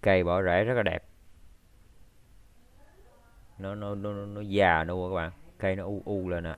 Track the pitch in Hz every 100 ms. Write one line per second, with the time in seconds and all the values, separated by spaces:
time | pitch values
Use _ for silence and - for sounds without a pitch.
0 | 104 95 87 90 95 87 110 123 98 85
1 | - - - - - - _ - - -
2 | - - - - - - - - - -
3 | - - - - - - 95 104 101 104
4 | 104 101 101 104 104 98 95 80 80 90
5 | 90 92 82 - - - 98 95 90 101
6 | - 101 92 87 85